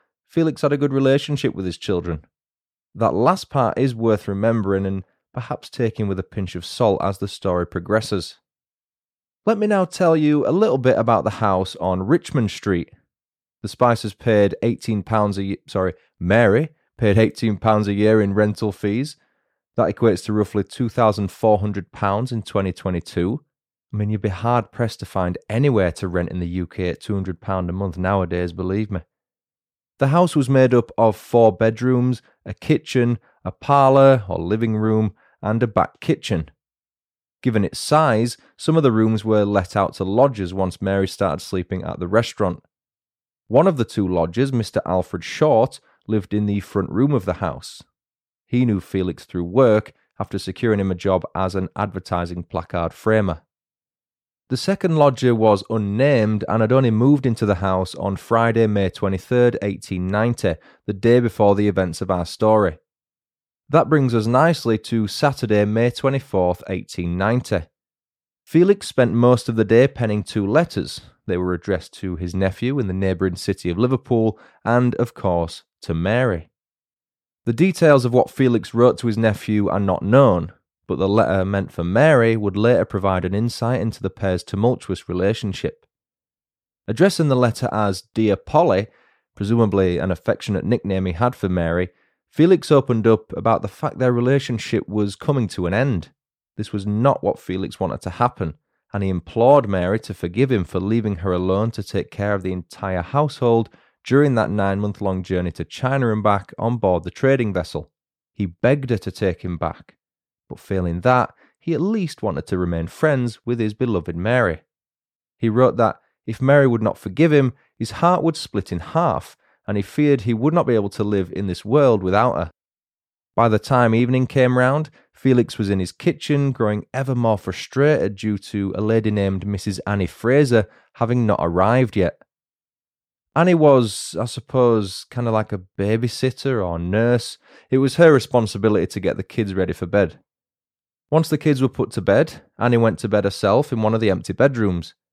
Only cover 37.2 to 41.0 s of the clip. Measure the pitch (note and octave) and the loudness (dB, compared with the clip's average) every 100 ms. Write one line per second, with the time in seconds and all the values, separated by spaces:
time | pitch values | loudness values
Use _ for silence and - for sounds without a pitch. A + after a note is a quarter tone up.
37.2 | _ _ B2+ A2 G2 - - D3+ D#3 A2 | _ _ -2 0 0 -4 0 2 2 2
38.2 | A#2+ - _ - - D#3+ C#3 A2 A2+ A2 | 0 -6 _ -8 0 2 4 4 2 2
39.2 | G#2+ G#2+ G2+ G2+ F#2+ G#2 F#2+ - F#2+ G#2+ | 2 2 2 0 -2 -2 -2 -4 -2 2
40.2 | C#3 A2 F2+ F#2+ F#2+ - F#2+ G2 | 2 0 -6 -4 -4 -4 -2 -2